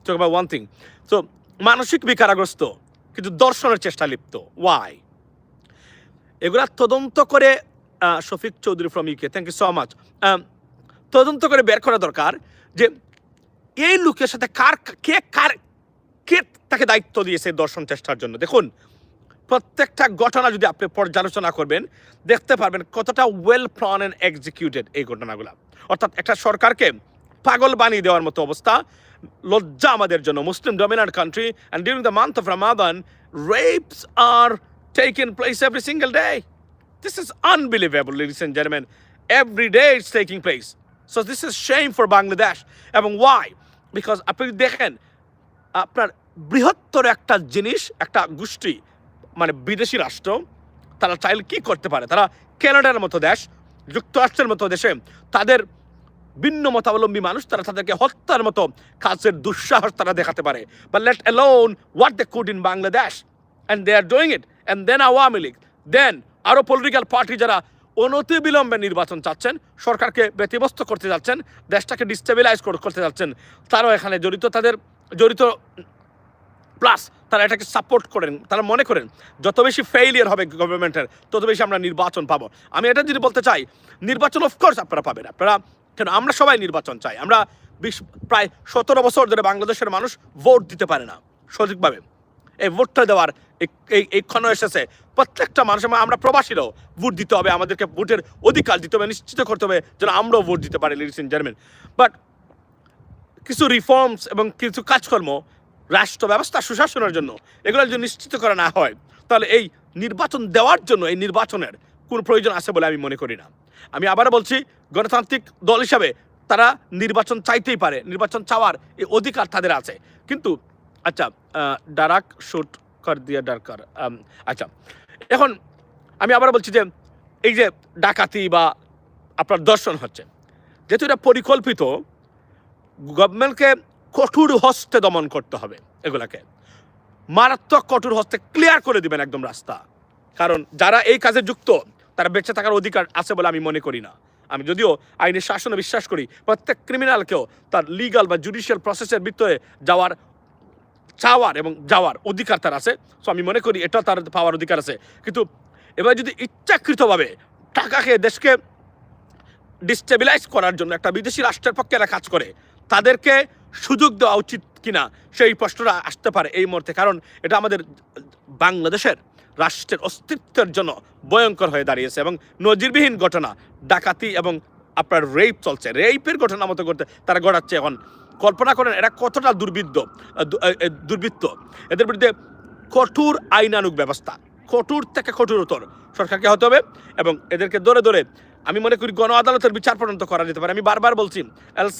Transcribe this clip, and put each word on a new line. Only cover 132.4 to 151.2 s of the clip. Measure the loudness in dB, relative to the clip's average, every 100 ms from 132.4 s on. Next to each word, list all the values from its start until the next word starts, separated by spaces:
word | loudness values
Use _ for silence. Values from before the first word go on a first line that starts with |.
| _ _ _ _ _ _ -8 2
গভর্নমেন্টকে | 2 2 -2 4 2 2 -4 _ _
কঠোর | -2 2 4 4 4
হস্তে | 4 2 0 2 2
দমন | 0 -4
করতে | -8 -10 -14
হবে | -14 -18 _ _
এগুলাকে, | -8 -8 -10 -16 _ _ _ _ _ _ _ _ -2
মারাত্মক | 2 2 2 _ 2 2
কঠোর | -2 0 -2
হস্তে | -2 -8 -6
ক্লিয়ার | 2 4 4 2
করে | -2
দিবেন | -2 -6
একদম | -6 -8
রাস্তা। | -12 -14 -16 -16 -18 _ _ _ _ -4
কারণ | 0 0 -4 0
যারা | 2 4 2
এই | 0 0
কাজে | 0 -4
যুক্ত, | -6 0 0 -2 _ _ -6
তারা | -4
বেঁচে | -4 -4
থাকার | -6 -2 -2
অধিকার | -2 -4 -4
আছে | -6 -6 -2
বলে | -2
আমি | -2
মনে | -6 -6
করি | -8 -10
না। | -14 _ _ _ _
আমি | -10
যদিও | -6 0 0 0 _ -2
আইনের | -2 -2 -6
শাসনে | -6 -6 -6
বিশ্বাস | -4 -6 -6
করি, | -8 -8 _ -4
প্রত্যেক | -4 -2 -8 -2
ক্রিমিনালকেও | 0 2 0 0 -4 -6 _ _
তার | -2 -2 -6
লিগ্যাল | 0 2 2
বা | 0
জুডিশিয়াল | -4 -10 -4 -4
প্রসেসের | -4 -8 -4 -4
ভিতরে | -4 -2 0 0 -4 _
যাওয়ার, | 0 2 2 -4 _ _ _ _ _ _ _ _ _
চাওয়ার | -2